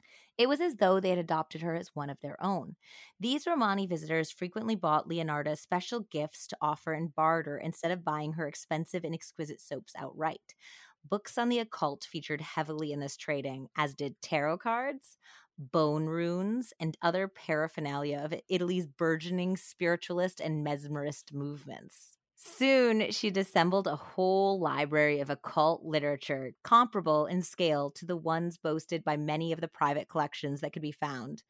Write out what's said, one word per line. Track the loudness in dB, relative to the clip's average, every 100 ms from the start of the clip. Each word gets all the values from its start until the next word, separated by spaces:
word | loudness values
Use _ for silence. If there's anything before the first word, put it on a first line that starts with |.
| _ -20 _ 2
It | 4
was | 4
as | 2 4
though | 4 6
they | 4
had | 0
adopted | 0 -2 -2 -4
her | -4 -4
as | -6
one | -8 -8
of | -8
their | -10 -4
own. | -2 -2 -4 -12 -20 -20 -20 -6
These | -2 0 0
Romani | 2 2 2 0
visitors | -2 0 0 0
frequently | -4 -6 -4 -2
bought | 0 2 2 2
Leonarda | -2 -2 -2 -2 -4
special | -2 -2 -2 -6
gifts | -4 -4 -4 -6 -12
to | -2
offer | -2 0 -2
in | -4 -2
barter | 2 4 4 0 -6
instead | -6 -4 -2
of | -2
buying | -2 -2 -2
her | -4 -6
expensive | -6 -4 -4 -2 -4
and | -4
exquisite | -6 -8 -10 -10 -10
soaps | -10 -10 -10 -12
outright. | -10 -4 -4 -4 _ _ -20 -20 -20 _
Books | -4 -4 -2 0
on | 2
the | 2
occult | 0 -2 -2 -2
featured | -8 -8 -6 -6
heavily | -4 -4 -2 -4 -4
in | -4
this | -6 -6
trading, | -4 -2 -4 -8 -6 -2
as | -2
did | -2 -6 -6
tarot | -2 0 2 0
cards, | 0 -2 -2 -6 -10 -20 -20 -20 _ -16
bone | -2 2 4 2 0
runes, | 0 0 0 0 -2 -4 -4
and | -4 0
other | 2 2 0
paraphernalia | -4 0 0 0 -2 -4 -2 -2 -2
of | -4 -6 -2
Italy's | 0 2 0 -2
burgeoning | 0 2 2 0 0 0 0
spiritualist | -4 -2 0 0 0 -2 -2 -2
and | -4 -2
mesmerist | -2 -2 -4 -4 -4 -6 -8
movements. | -8 -6 -8 -12 -16 -16 -16 -16 -18 _ -12
Soon, | -8 2 6 8 8 4 2
she | 0 0
dissembled | 0 4 4 6 4 2
a | -2
whole | -4 0 4 4 4 2
library | 0 0 2 4 6 4
of | 0
occult | -4 -2 4 4 4
literature | 0 0 0 -2 -2 -4 -6 -8
comparable | 4 6 6 2 2 4 4
in | 0
scale | -2 0 2 2 0
to | -6 -6
the | -2
ones | 0 0 -2 -2
boasted | -2 -2 -2 -2
by | 0 0
many | 0 0 -2
of | -2
the | -4
private | 0 0 0 -2
collections | -2 -2 -2 -6 -4
that | -4
could | -6
be | -8
found, | -4 -4 -4 -8 -12